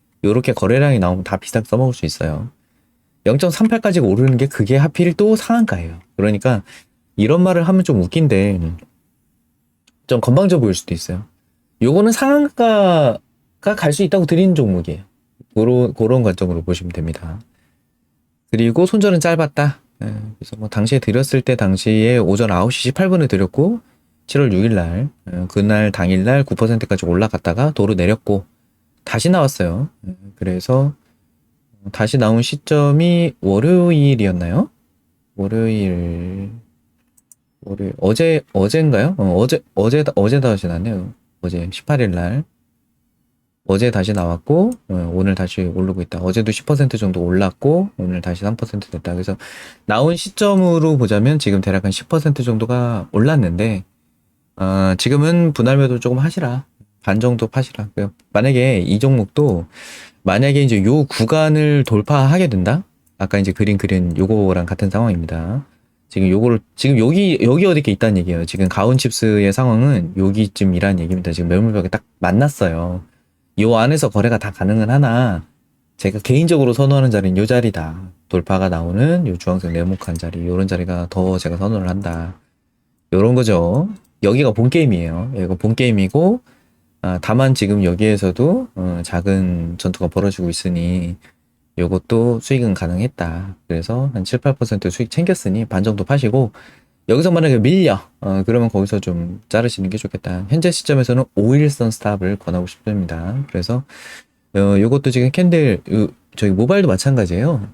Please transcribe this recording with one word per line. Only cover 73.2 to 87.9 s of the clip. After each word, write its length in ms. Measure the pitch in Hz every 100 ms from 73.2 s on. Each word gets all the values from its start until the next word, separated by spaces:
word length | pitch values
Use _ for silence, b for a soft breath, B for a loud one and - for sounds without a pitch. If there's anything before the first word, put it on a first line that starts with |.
| _ _ _ -
요 160 | 110 113
안에서 320 | 123 151 120
거래가 300 | 107 117 110
다 120 | 104
가능은 400 | - 95 110 107
하나, 540 | 131 127 117 123 90 - _ _ _ _ -
제가 220 | 98 104
개인적으로 520 | - 135 165 160 127
선호하는 380 | 117 139 139 131
자리는 260 | 104 95 92
요 100 | 110
자리다. 640 | 123 117 87 80 85 92 - -
돌파가 400 | 92 87 95 95
나오는 580 | 85 85 98 147 175 143
요 100 | 87
주황색 360 | 92 92 87
네모칸 440 | 85 87 92 - 85
자리, 300 | 82 85 87
요런 200 | 90 95
자리가 400 | 90 90 87 87
더 300 | 95 92 92
제가 180 | 85 87
선호를 320 | 98 107 90
한다. 520 | 95 92 85 85 - _ _ _ _ _ _ -
요런 240 | 92 113 123
거죠. 520 | 110 87 85 120 202 196 _ -
여기가 280 | 101 123 131
본 180 | 104 123
게임이에요. 640 | 170 139 87 82 82 123 113
여기가 180 | 90
본 220 | 90 107 113
게임이고, 640 | 127 104 95 147 180 247 b b b b _ _
아, 160 | 92 90
다만 320 | - 120 135
지금 300 | 131 101 104
여기에서도, 840 | 90